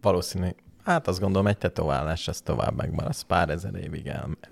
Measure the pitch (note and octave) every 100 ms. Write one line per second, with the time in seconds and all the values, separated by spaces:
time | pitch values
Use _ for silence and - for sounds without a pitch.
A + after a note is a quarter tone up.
0 | G#2 F2+ - F2+ F2+ - - - - E3+
1 | - F#2 G2 F#2+ G2+ G#2 F2+ - D#2 C2+
2 | D#2 E2 - - - - - - E2 D#2
3 | - - - F2+ D#2+ D#2+ F#2+ F#2 D#2+ D2+
4 | C#2 D2 C#2 D#2 -